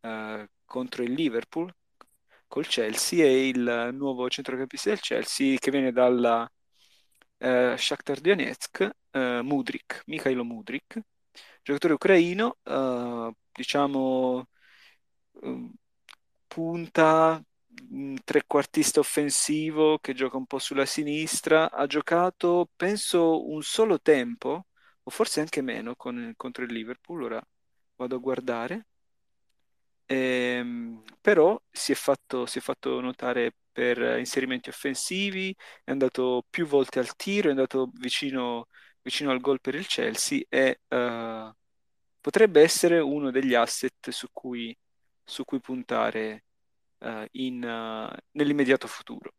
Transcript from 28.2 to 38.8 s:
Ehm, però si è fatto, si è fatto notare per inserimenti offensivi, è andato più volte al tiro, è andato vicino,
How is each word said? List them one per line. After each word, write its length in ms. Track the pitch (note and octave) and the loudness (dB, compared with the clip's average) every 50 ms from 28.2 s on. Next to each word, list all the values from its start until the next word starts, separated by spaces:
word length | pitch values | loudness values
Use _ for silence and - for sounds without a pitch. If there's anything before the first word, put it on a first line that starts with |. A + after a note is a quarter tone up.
| B2 C3+ C3 B2+ B2+ B2+ A#2+ A#2 A#2 B2+ F3 A3+ A3 _ _ _ _ _ _ _ _ _ _ _ _ _ _ _ _ _ _ _ _ _ _ _ _ | -2 -2 -4 -2 -2 -4 -4 -4 -4 -6 -8 -10 -12 _ _ _ _ _ _ _ _ _ _ _ _ _ _ _ _ _ _ _ _ _ _ _ _
Ehm, 960 | _ C3+ C3 C3 B2+ B2+ B2+ B2 B2 B2 B2 B2 A#2+ A#2+ A#2+ A#2 A#2 A#2 A2 _ - - _ | _ -2 0 0 0 0 0 0 0 -2 -2 -4 -6 -6 -8 -8 -10 -12 -16 _ -20 -20 _
però 400 | _ - G#3 F3 D3+ F3 A3 A#3 _ _ | _ 6 8 8 8 8 6 2 _ _
si 220 | _ - - - C#3 | _ -8 -2 -2 -2
è 20 | |
fatto, 520 | - - - C#3 - _ _ - B2+ B2 | 0 2 0 0 0 _ _ -4 -4 -4
si 120 | A#2+ - C3+ | -4 -6 -8
è 20 | |
fatto 400 | - - C3+ _ - C3+ B2+ B2+ | -6 -6 -8 _ -2 -2 -2 -2
notare 540 | B2+ B2+ B2+ - - B2+ B2 B2 A#2 A#2 - _ _ _ _ | -2 -6 -6 -6 -4 -2 -2 0 0 -2 -4 _ _ _ _
per 460 | - B2 B2 A#2+ A#2+ A#2+ A#2+ A#2+ B2 | -2 0 0 0 2 0 0 0 -2
inserimenti 500 | B2+ B2 - C#3 C3 B2+ B2+ B2+ - - | -2 -2 -2 -2 0 0 -4 -6 -6 -10
offensivi, 840 | - - - C#3+ C3+ - - - F#3 F#3+ G3+ G3+ F#3 F#3+ F#3+ F#3+ F#3+ _ - - - - _ | -14 -6 -4 -4 -4 -4 -4 -4 -2 -2 -2 -2 -4 -4 -6 -6 -6 _ -14 -20 -20 -20 _
è 60 | - | -6
andato 540 | C3+ C#3 C3+ B2+ _ - B2+ B2+ B2 B2 - _ | -2 0 0 0 _ 0 0 0 0 -2 -4 _
più 160 | - - E3+ | -4 -4 -4
volte 320 | D3+ C#3+ C#3+ C3+ - - C3 | 2 4 2 2 2 0 -4
al 180 | B2+ - - | -4 -4 -6
tiro, 320 | _ - G3 G3 G#3 G3+ D#3 | _ -4 -2 0 2 2 2
è 20 | |
andato 400 | C#3 C3+ C3 C3 - C3+ C3 B2+ B2 | 2 2 0 0 0 -2 -2 -2 -6
vicino, 760 | A#2 B2+ B2+ - - D3 C#3 C3 C3 B2 A#2+ A#2+ A#2 A2+ _ _ - | -10 -8 -6 -4 -4 -4 -4 -4 -4 -4 -4 -6 -6 -8 _ _ -20